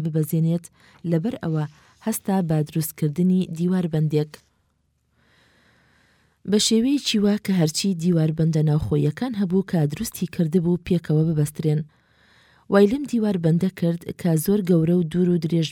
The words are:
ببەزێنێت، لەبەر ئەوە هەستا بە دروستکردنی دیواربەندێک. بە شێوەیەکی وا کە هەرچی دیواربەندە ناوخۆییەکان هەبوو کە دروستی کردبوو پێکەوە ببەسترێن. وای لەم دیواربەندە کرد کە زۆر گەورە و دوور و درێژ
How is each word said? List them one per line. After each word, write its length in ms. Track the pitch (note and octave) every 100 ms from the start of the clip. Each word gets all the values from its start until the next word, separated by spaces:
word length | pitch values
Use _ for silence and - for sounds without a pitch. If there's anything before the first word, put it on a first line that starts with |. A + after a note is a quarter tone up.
ببەزێنێت، 600 | D#3+ D#3 D3+ D#3+ E3 E3+ - _ _ _ E3+
لەبەر 240 | E3 G#3 -
ئەوە 220 | E3 D#3 D3+ - _ _ A3
هەستا 300 | A3 - F#3+ E3
بە 100 | D#3 D3
دروستکردنی 800 | D#3+ D#3 - D3+ D3 F#3 F#3 F3+ E3
دیواربەندێک. 760 | F3 F#3 F3 D#3 D3+ D3+ D3+ - _ _ _ _ _ _ _ _ _ _ _ _ _ _ _ _ _ _ _ _ -
بە 80 | G#3 -
شێوەیەکی 520 | A3+ B3+ C#4+ - G#3+
وا 100 | G3+ G#3
کە 80 | - F#3
هەرچی 380 | D#3 - G3 E3+
دیواربەندە 600 | F3 E3 D#3 D#3+ D#3+ D#3+ D#3
ناوخۆییەکان 640 | D3+ - D3 D3 - C4 G3+
هەبوو 280 | F#3+ F#3+ F#3+
کە 100 | F3 C#3+
دروستی 340 | D#3 A3+ - F3+
کردبوو 480 | - D#3+ F3+ E3 F3 -
پێکەوە 360 | F3 - D3+ D#3+
ببەسترێن. 520 | D3+ D3 - D#3 D3+ D3+ _ _ _ _ _ _ _ -
وای 140 | G3+ G3+
لەم 140 | C#4 C#4
دیواربەندە 600 | A#3+ G#3+ F#3+ E3 E3+ F#3+ -
کرد 240 | E3+ E3+ - -
کە 100 | F3 D#3+
زۆر 160 | G3 G#3 F3
گەورە 260 | E3 D#3+ F3+
و 120 | D#3+
دوور 180 | F3 F3+
و 100 | F3
درێژ 240 | D#3+ E3 D3+